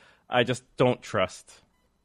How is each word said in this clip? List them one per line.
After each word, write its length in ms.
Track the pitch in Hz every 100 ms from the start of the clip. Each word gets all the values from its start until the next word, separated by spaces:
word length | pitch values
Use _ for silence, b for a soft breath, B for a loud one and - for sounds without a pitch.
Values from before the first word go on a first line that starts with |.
| b b b
I 140 | 120
just 200 | 120 123 - -
don't 240 | 127 123
trust 500 | - 107 92 - - - _ _ _ _